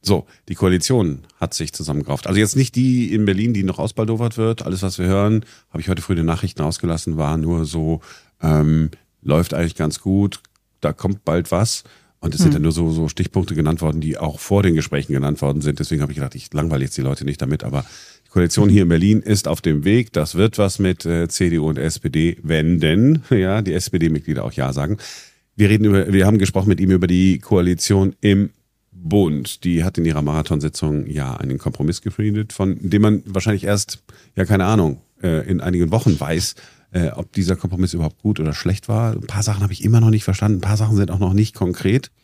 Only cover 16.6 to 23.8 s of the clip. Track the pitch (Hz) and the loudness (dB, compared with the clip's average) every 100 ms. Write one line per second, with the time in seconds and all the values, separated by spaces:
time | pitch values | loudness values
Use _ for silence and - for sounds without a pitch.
16.6 | 80 73 67 - 65 69 67 73 64 73 | -2 -2 -4 -4 -4 -4 -6 -6 -4 -4
17.6 | - 69 - - - - _ - 87 - | -4 -6 -6 -14 -20 -20 _ 0 2 4
18.6 | 101 98 90 82 95 107 - 101 - 76 | 6 6 6 4 4 2 2 0 0 -2
19.6 | 87 76 76 110 110 - 76 82 110 - | 0 0 2 2 2 -2 -2 0 0 2
20.6 | 101 - 95 90 85 85 85 - 90 82 | -2 2 -2 0 -2 -2 -2 0 0 0
21.6 | 78 73 76 - 78 76 82 85 76 80 | -2 -2 -4 -4 -4 0 0 -2 -2 0
22.6 | 78 87 78 85 123 156 - 117 92 101 | 2 2 2 4 4 2 2 0 2 0
23.6 | 98 82 | -2 -2